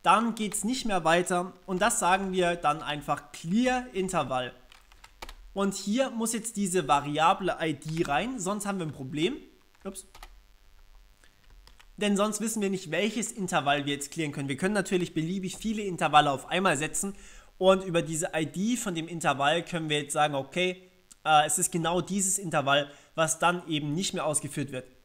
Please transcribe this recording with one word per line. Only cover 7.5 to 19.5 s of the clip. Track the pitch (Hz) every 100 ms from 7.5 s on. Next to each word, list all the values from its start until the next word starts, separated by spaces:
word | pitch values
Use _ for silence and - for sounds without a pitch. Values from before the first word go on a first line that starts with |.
| -
I | 165
D | 139 156 160
rein, | 156 143 226 254
sonst | 180 208 202
haben | 196
wir | 156
ein |
Problem. | 143 131 147 185 285 - - _ _
Ups. | 190 - - - - - - - - - - - - - - _ - - - - - -
Denn | 208 196
sonst | 208 208
wissen | 220 220
wir | 196
nicht, | 190 156
welches | 160 214 233 196
Intervall | - 180 170 139 143
wir | 143
jetzt | 143 -
clearen | 165 151
können. | 147 139
Wir | 135
können | 185
natürlich | 208 185 185 175
beliebig | 160 160 190 185 -
viele | 220 220
Intervalle | 202 170 165 147 147
auf | 135 -
einmal | 170 190 143
setzen | 151 - 196 - - - - -
und | 185 190
über | 190 165
diese | 151 156 180
I | 160 147
D | 170 214 247
von | 208
dem | 165 160
Intervall | 165 160 135 139